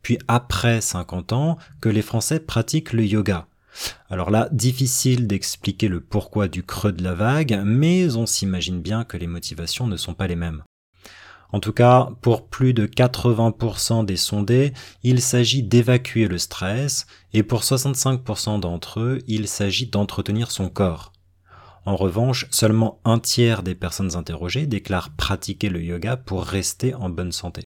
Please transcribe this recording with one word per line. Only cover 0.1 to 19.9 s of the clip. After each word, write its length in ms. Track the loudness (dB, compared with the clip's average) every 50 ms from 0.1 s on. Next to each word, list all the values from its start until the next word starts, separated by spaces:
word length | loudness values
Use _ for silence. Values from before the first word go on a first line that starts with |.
| -2 -2 0
après 540 | 0 0 0 0 -2 -6 0 2 2 2 2
cinquante 540 | 0 -4 -4 -6 -6 -6 -6 -8 -4 -2 -2
ans, 240 | 0 0 0 -2 -4 -6 -20 -20 -2
que 80 | -2 2
les 100 | 2 2
Français 400 | 0 0 -2 -2 -2 0 -2 -2
pratiquent 540 | -4 -2 -2 -2 -2 0 0 -2 -2 0 0
le 100 | 2 2
yoga. 420 | 2 2 2 2 0 0 -2 -4 _ _ _ _ _ -14 -10 -10 -10 -10 -12 _ _
Alors 220 | -6 -4 0 2
là, 180 | 2 2 2 2
difficile 760 | 0 2 2 2 2 2 0 0 0 2 2 2 2 2 2
d'expliquer 640 | 0 0 -2 -2 -6 -8 -4 -4 -4 -2 0 0 0
le 120 | 0 -2
pourquoi 480 | -6 _ -2 -2 -2 -2 -2 -2 -2 0
du 140 | -2 -6
creux 300 | -8 -8 -8 -2 -2 -2
de 120 | -2 0 -4
la 80 | -4
vague, 480 | -2 0 2 2 2 2 2 0 0 0
mais 540 | 2 2 4 4 4 4 4 4 2 2 2
on 80 | 0 0
s'imagine 560 | 0 -2 -2 0 -2 -2 -2 -2 -4 -4 -4
bien 240 | -4 -2 -2 -4 -4
que 140 | -4 -6 -8
les 80 | -6
motivations 600 | -6 -6 -8 -8 -10 -10 -8 -6 -6 -4 -2 -2
ne 120 | -2 -2 -4
sont 160 | -6 -8 -4
pas 140 | -4 -2 -2
les 60 | -2
mêmes. 280 | -2 -2 -4 -6 -8 -12 _ _ _ _ _ _ _ _ -20 -20 -20 -20 -20 -20 -20 _ _
En 80 | -4 -4
tout 120 | -2 -2
cas, 360 | 2 6 6 8 8 8 6 2 -6 0
pour 280 | 2 2 2 2 0 -10
plus 260 | -2 2 2 4 4
de 100 | 4 2
quatre-vingts 680 | 0 2 2 2 2 2 2 2 2 4 4 4 2
pour 260 | 2 0 -4 -4 -2 -4
cent 240 | -2 0 2 2
des 140 | 2 0 0
sondés, 560 | -2 -2 -2 0 -2 2 4 4 4 4 2 -2 -8 -18 -20 -18 _ 2
il 160 | 2 4 4
s'agit 420 | 2 2 2 2 2 4 2 0
d'évacuer 640 | 2 6 6 6 6 6 4 2 2 0 0 2 2
le 100 | 2 0
stress, 680 | -2 -4 -6 -6 -6 -4 -4 -2 -2 -2 -2 -4 -4 -6 -8 -18 -20 _ _
et 120 | 2 2 2
pour 180 | 2 0 0
soixante-cinq 640 | 2 2 0 2 0 0 -2 0 0 0 0 0 -2
pour 140 | -6 -6 -4
cent 200 | -2 -2 -2 -2
d'entre 400 | -2 -2 -4 -6 -8 -8 -6 -4
eux, 220 | -2 -2 -2 -4 -4 -4
il 180 | -2 -2 -2
s'agit 400 | -4 -2 -2 -2 0 0 -2 -4
d'entretenir 640 | -2